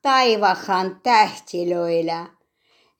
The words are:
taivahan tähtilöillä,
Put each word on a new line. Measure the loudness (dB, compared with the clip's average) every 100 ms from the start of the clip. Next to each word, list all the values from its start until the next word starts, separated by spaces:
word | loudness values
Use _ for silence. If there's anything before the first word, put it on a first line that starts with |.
taivahan | 0 2 2 2 2 0 -2 -2 -2 -6
tähtilöillä, | 0 2 2 -2 -10 -6 -4 -2 -2 -2 -2 -6 -10 _ _ _ _ _ _ _